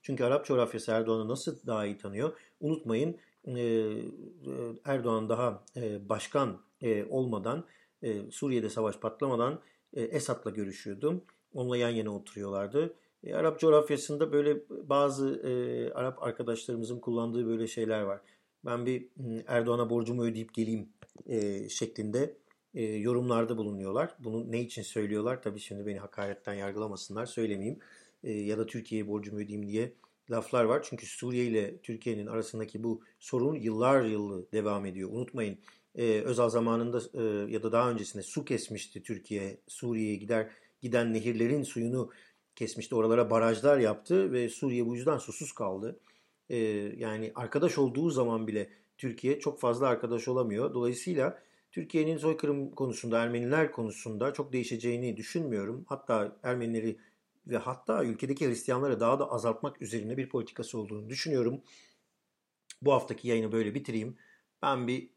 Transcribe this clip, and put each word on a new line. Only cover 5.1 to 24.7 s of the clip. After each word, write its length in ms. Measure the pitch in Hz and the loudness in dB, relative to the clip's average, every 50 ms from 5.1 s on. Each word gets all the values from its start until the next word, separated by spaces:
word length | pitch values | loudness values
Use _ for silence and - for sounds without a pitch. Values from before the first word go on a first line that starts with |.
| 113 110 110 107 | 2 2 2 0
daha, 360 | 117 113 123 120 104 98 - - _ | 0 2 2 0 -2 -4 -12 -14 _
e, 320 | 127 117 107 104 98 101 98 | -6 -4 -4 -4 -6 -2 -2
başkan, 520 | 110 101 - - - 143 135 113 92 - - _ _ _ | -2 -2 -2 0 2 2 2 2 0 -6 -14 _ _ _
e, 240 | - 117 110 104 101 | 0 2 2 2 0
olmadan, 600 | - - 131 131 123 113 101 95 113 131 165 170 - - _ _ _ _ _ | 0 0 0 0 0 -2 -2 -2 -2 -4 -4 -6 -10 -20 _ _ _ _ _
e, 280 | - 117 107 101 104 113 | -4 -4 -2 -4 -6 -8
Suriye'de 400 | - - 147 139 127 117 107 104 | -6 -4 -2 0 2 2 0 0
savaş 280 | - 117 110 107 95 - | 0 0 0 0 0 -2
patlamadan, 600 | - 110 - - 147 139 123 117 117 131 151 - - - _ _ _ _ | -6 -6 -2 -2 0 0 2 2 2 0 0 -4 -10 -20 _ _ _ _
e, 100 | - 135 | -6 -4
Esad'la 480 | 113 - - 143 123 - 120 - - 110 | -4 -2 -2 -2 -2 -2 -4 -4 -4 -6
görüşüyordu. 760 | 95 107 101 98 98 - - 104 98 101 139 151 175 180 180 - _ _ _ _ - | -4 -4 -4 -4 -6 -10 -10 -10 -8 -2 0 0 0 -2 -6 -12 _ _ _ _ -6
Onunla 220 | 139 127 123 123 | -4 -2 0 2
yan 140 | 123 120 117 | 2 2 2
yana 240 | 117 113 107 107 104 | 2 0 -2 -2 -4
oturuyorlardı. 800 | 98 - - - 104 101 98 98 98 101 101 117 147 165 170 170 _ _ _ _ _ - | -6 -8 -10 -8 -6 -4 -2 -2 -2 -2 0 2 0 0 0 -4 _ _ _ _ _ -10
E, 100 | - - | -4 0
Arap 260 | - 156 160 156 160 | 2 2 2 2 6
coğrafyasında 720 | 160 160 151 151 151 151 147 139 - - 147 147 160 156 | 6 8 8 8 8 6 0 -2 0 -4 0 0 0 4
böyle 240 | 143 147 147 147 147 147 - - | 4 4 4 4 2 2 -2 -8
bazı, 640 | - - - 147 139 143 143 139 135 135 135 135 135 | -12 -12 -2 2 4 4 4 4 2 2 0 0 0
e, 580 | - - 131 127 123 123 123 123 120 120 - | -2 -2 -2 0 0 0 -2 -2 -2 -4 -4
Arap 300 | - 131 127 131 127 - | -2 -2 -2 -2 -2 -2
arkadaşlarımızın 800 | - 120 113 - 123 117 117 113 - - 120 117 113 113 123 117 | -4 -4 -4 -2 -2 -2 -2 -2 -4 -6 -4 -4 -4 -4 -6 -6
kullandığı 460 | - 123 117 117 117 117 113 120 120 | -2 -2 0 0 0 0 0 0 0
böyle 200 | 113 113 113 113 | 0 0 0 -2
şeyler 360 | 110 - 117 113 110 110 107 | -4 -2 -2 0 0 0 0
var. 180 | 104 98 98 101 _ - _ _ _ _ _ _ - | 0 -2 -4 -6 _ -20 _ _ _ _ _ _ -6
"Ben 220 | - 120 120 120 | -4 -2 0 0
bir, 220 | 127 127 127 127 - _ | 0 -2 -2 -4 -10 _
m, 280 | - 131 117 113 113 - | -8 -6 -6 -6 -6 -4
Erdoğan'a 440 | - 123 120 113 120 117 120 120 113 | 2 2 2 4 4 4 2 2 2
borcumu 340 | 120 117 113 113 123 123 117 | 2 2 2 0 0 0 0
ödeyip 300 | 117 110 110 113 110 - | 0 0 -2 -8 -6 -2
geleyim", 340 | 117 113 110 113 107 104 - _ _ - _ _ - - | -2 0 0 0 -2 -4 -8 _ _ -20 _ _ -20 -8
e, 420 | - 117 110 104 101 98 98 104 107 | -2 -2 0 0 0 -2 -4 -6 -6
şeklinde, 680 | - - 113 113 - - 107 107 104 127 143 156 - - _ _ _ _ _ _ - | -4 -4 -4 -4 -4 -4 -4 0 2 0 0 0 -2 -14 _ _ _ _ _ _ -4
e, 80 | 151 113 | -4 -2
yorumlarda 720 | 107 107 107 104 120 120 123 123 123 120 117 117 113 120 110 | -2 -2 0 2 2 2 2 4 4 4 4 4 2 0 -2
bulunuyorlar. 560 | 107 104 104 98 98 95 98 127 156 170 - - | -2 -2 -2 -4 -4 -2 0 0 0 -2 -4 -10
Bunu 340 | 127 113 110 113 120 120 | -8 -4 -4 -4 -4 -2
ne 80 | 113 120 | -2 -2
için 220 | 120 117 | -2 -2